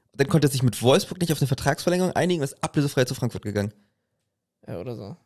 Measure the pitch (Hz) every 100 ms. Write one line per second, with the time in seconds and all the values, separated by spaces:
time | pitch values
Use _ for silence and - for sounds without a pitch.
0 | _ - 139 160 139 127 127 - 117 160
1 | - - 170 147 131 131 143 151 - 180
2 | 180 - 170 175 139 - - - 143 -
3 | 127 135 120 113 104 104 101 - _ _
4 | _ _ _ _ _ _ - 92 127 113
5 | 101 175